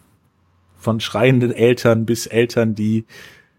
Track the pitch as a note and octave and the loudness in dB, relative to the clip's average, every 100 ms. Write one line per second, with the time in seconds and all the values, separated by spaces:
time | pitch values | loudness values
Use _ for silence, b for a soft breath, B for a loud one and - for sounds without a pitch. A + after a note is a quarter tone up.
0 | _ _ _ _ _ _ _ _ - A2 | _ _ _ _ _ _ _ _ -4 -4
1 | - G#2 B2 C3 A#2+ A#2 A#2 B2 A#2+ A2+ | -4 0 2 2 0 2 2 2 2 0
2 | A2+ A#2 - A2 A#2+ - A2+ G#2 G#2+ A2 | 0 -4 -2 -2 0 0 -2 -2 -2 -2
3 | - B B B B | -4 B B B B